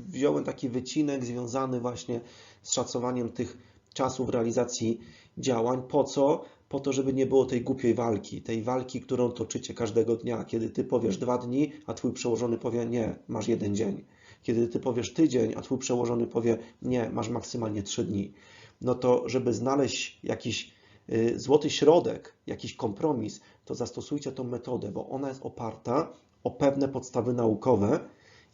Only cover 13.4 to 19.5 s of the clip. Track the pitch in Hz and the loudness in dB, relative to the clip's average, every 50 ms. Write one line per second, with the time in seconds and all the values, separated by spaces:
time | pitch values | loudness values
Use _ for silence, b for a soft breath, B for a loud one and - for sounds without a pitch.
13.4 | - 117 113 - 107 101 101 101 107 98 - - - b b b b b b b | 0 0 0 0 0 -2 0 0 0 -2 -4 -6 -10 b b b b b b b
14.4 | b - 117 117 120 117 - 117 - 131 117 120 113 - - - 160 143 123 123 | b -2 2 2 2 0 0 -2 -2 0 -2 -2 -2 -2 2 4 4 4 4 4
15.4 | 113 110 104 104 101 - 131 127 - - 123 123 120 117 120 117 117 117 - 117 | 2 2 0 -4 -4 -4 -4 -4 -2 0 0 0 2 0 2 0 0 0 0 0
16.4 | 113 117 113 113 B B B B - 127 127 123 113 110 - 117 110 110 120 113 | 2 2 2 0 B B B B -2 0 0 0 0 -2 -2 -4 -4 -2 -4 -4
17.4 | - - - 123 113 110 104 104 98 - - - 110 85 104 101 98 - B B | -6 -6 -6 -4 -4 -2 -4 -4 -4 -4 -2 -4 -2 -2 -2 -2 -4 -4 B B
18.4 | B B B B B B B - 120 123 120 - - 127 123 123 - 113 120 131 | B B B B B B B -4 -2 0 0 2 4 4 4 4 4 0 0 0
19.4 | 117 123 | 2 2